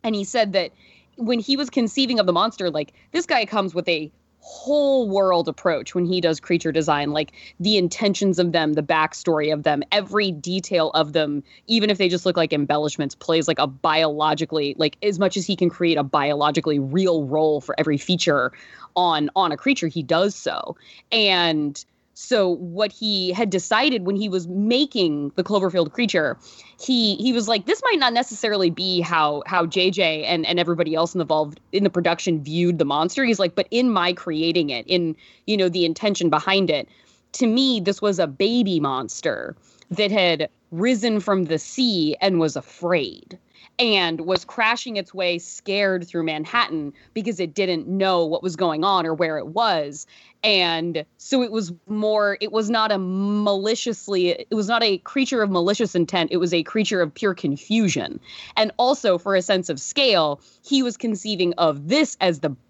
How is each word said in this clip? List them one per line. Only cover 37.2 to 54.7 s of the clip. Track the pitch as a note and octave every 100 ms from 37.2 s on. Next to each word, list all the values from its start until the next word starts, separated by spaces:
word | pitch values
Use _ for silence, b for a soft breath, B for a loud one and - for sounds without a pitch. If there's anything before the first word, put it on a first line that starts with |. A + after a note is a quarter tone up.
| b
to | - A#3+
me, | A#3 C4+ A#3
this | F3+ G3
was | G3+ F#3
a | D#3+
baby | C3+ G3+ A#3+ G3+ E3+
monster | D3 C3 A#2+ - D#3+ - - - b b b
that | F3+ G#3
had | G#3 F3 D#3 D#3+ _ _
risen | E3 A3+ A#3+ A3+ G#3+
from | G3 G3 D#3+
the | D#3+
sea | - - B3 F#3+ D3+ -
and | G3 F3
was | D#3+
afraid | C3+ - - F3 F3 A#2 - - - b b b -
and | A#3+ G3+ E3+ E3
was | E3 F#3
crashing | - - A3 A#3+ C4 G#3
its | F3+
way | F#3+ F3+ E3+
scared | - - - G3 G3 F#3 F3
through | E3+
Manhattan | D#3+ D#3 D#3 F3+ F3 D#3 C#3+ b b
because | A3 G#3+ F#3
it | F3
didn't | E3+ F#3+ E3+ -
know | F#3+ F#3+ F3+
what | D#3+ E3
was | F#3
going | D#3+ F3+ D#3
on | F#3+ F#3+
or | E3
where | D#3+ E3 D#3
it | D3
was." | F3+ A3+ E3+ C#3+ D3 - b b b
And | A3 G3 F3 E3 E3+ D#3+ D3+ _
so | - C4
it | A#3+
was | A3 F3 E3+ -
more, | G#3+ G#3+ G#3+ G#3 G3
it | G#3+
was | A3 G#3+
not | A3+ A3
a | G3
maliciously, | F#3 F#3+ G3+ G#3 G#3 G3 G#3 A3+ B3 A3 - F#3+ F3
it | - -
was | G#3+
not | G3+